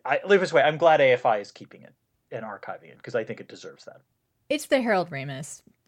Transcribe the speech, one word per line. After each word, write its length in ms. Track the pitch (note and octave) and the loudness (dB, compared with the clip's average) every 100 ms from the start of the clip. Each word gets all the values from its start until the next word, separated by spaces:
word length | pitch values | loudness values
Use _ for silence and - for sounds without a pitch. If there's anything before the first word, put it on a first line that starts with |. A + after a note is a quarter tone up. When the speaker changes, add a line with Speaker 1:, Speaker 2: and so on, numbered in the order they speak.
Speaker 1:
I, 100 | B2+ | -4
let 80 | C#3+ | -2
me 40 | F#3 | 2
put 60 | |
it 60 | G3 | 2
this 120 | F3 | 4
way. 100 | D#3 | 2
I'm 160 | C#3+ D#3 | 2 4
glad 220 | E3+ D#3 | 4 6
A 120 | C3+ | 6
F 140 | B2 B2+ | 4 2
I 120 | G#2+ | 0
is 140 | G2+ | -4
keeping 300 | - - - | -16 -20 -20
it 120 | - _ _ _ _ | -20 _ _ _ _
and 120 | B2 | -12
archiving 460 | A2 G2 - F2+ D#2 | -12 -12 -14 -14 -18
it, 100 | D2 | -20
'cause 140 | - | -6
I 80 | A#2+ | -6
think 160 | A2+ G#2+ | -6 -10
it 80 | - | -16
deserves 380 | F#2+ - - | -18 -20 -20
that. 160 | - - _ _ _ _ - | -20 -20 _ _ _ _ -6
Speaker 2:
It's 180 | D4 - | -6 0
the 140 | C4+ | 0
Harold 280 | A#3 F#3+ E3+ | 2 -2 -2
Ramis 520 | C#3 C#3 C3+ C#3 - _ _ | -8 -10 -12 -12 -18 _ _